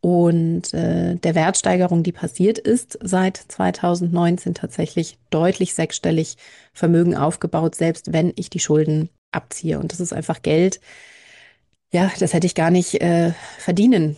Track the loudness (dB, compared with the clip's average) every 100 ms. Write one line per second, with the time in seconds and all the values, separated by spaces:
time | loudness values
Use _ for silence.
0 | 0 4 4 4 2 -2 -4 -4 -2 0
1 | -2 -2 0 2 0 0 0 2 2 2
2 | 0 -4 -8 0 0 2 0 0 -2 -12
3 | -4 0 0 -2 -10 -4 -2 -2 -2 0
4 | 0 0 2 0 -2 -8 -8 -6 -4 -4
5 | -6 -10 _ 0 0 0 -4 -4 -6 -4
6 | -2 -2 -2 -8 -20 -20 _ -2 2 4
7 | 2 2 -2 -2 -4 -2 -2 0 -2 -2
8 | -4 -2 0 -2 -8 -6 0 2 2 0
9 | -2 -8 _ -10 -10 -8 -6 -4 -6 -6
10 | -6 -6 -6 -6 0 2 2 -2 -10 -20
11 | -20 -20 -20 -20 -20 _ _ _ _ 0
12 | 0 0 -2 0 0 0 2 2 2 0
13 | 2 2 2 -2 -10 -8 -2 4 4 4
14 | 2